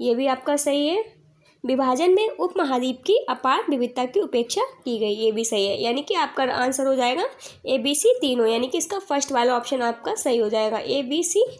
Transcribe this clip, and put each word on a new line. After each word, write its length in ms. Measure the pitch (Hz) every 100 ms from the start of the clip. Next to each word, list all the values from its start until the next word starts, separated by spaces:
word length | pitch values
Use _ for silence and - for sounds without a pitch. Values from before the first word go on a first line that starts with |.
ये 140 | 240
भी 120 | 233 269
आपका 300 | 262 294 294
सही 320 | 294 285 294
है। 280 | 381 440 - _ _ _ - 247
विभाजन 480 | 262 262 254 359
में 140 | 370 440
उपमहाद्वीप 760 | - 349 370 285 254 254 254 -
की 200 | 453 -
अपार 360 | 269 262 320 392
विविधता 340 | 269 240 247
की 160 | 254 392
उपेक्षा 420 | 330 240 240 392
की 360 | 539 - 254 226
गई, 160 | 214
ये 180 | 208 220
भी 120 | 214
सही 220 | 226 214 196
है। 160 | -
यानी 200 | 233 254
कि 120 | 285
आपका 300 | 370 285 -
आंसर 420 | 254 233 254 262 269
हो 80 |
जाएगा 300 | 262 247 294 523 - - - -
ए, 120 | 262
बी, 160 | 262
सी 200 | 285 453 494
तीनों, 260 | 285 247 220
यानी 220 | 233 254
कि 100 | 349
इसका 200 | - 392
फर्स्ट 340 | - 285 285
वाला 240 | 254 247 247
ऑप्शन 260 | 349 262
आपका 320 | 233 233 -
सही 240 | 427 285 233
हो 100 | 208
जाएगा, 300 | 220 214 220
ए, 240 | - 277
बी, 200 | 247 302
सी 220 | 339 403 508